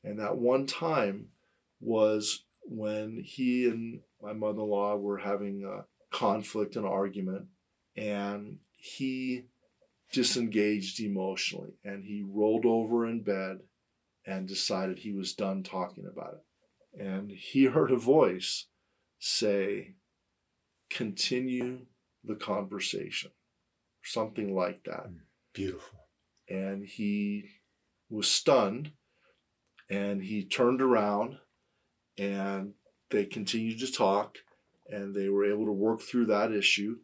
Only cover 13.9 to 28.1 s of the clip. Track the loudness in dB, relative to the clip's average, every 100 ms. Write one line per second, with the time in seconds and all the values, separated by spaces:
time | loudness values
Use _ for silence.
13.9 | _ _ _ -8 -6 -6 -4 -2 0 -2
14.9 | -4 -6 -6 -6 -2 -2 -2 -4 -4 -6
15.9 | -8 -14 -12 -12 -14 _ _ _ _ _
16.9 | -10 -6 -6 -6 -12 -2 6 6 6 4
17.9 | 4 6 8 8 4 -4 -6 -8 _ _
18.9 | _ _ _ -2 2 2 2 2 -2 -6
19.9 | -20 _ _ _ _ _ _ _ _ _
20.9 | -4 -4 0 0 2 0 0 -2 -6 -14
21.9 | _ _ _ -8 -8 -2 -2 -2 -4 -4
22.9 | -4 -6 -8 -8 _ _ _ _ _ _
23.9 | _ -6 -4 -2 -2 -2 0 0 -2 -10
24.9 | -10 -10 -14 -20 _ _ -6 -4 -4 -14
25.9 | -20 _ _ _ _ -8 -6 -4 -6 -10
26.9 | -4 0 0 0 -2 -8 -20 _ _ _
27.9 | _ _